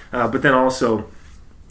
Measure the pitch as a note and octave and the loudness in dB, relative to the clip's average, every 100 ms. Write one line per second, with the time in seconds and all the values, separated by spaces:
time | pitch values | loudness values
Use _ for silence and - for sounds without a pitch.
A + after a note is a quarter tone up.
0 | - B2 A#2 C3 D3 C3 C3 - A#2+ G#2+ | -10 -4 -2 0 2 4 2 0 0 -2
1 | - - - - - - - | -6 -18 -20 -20 -20 -20 -20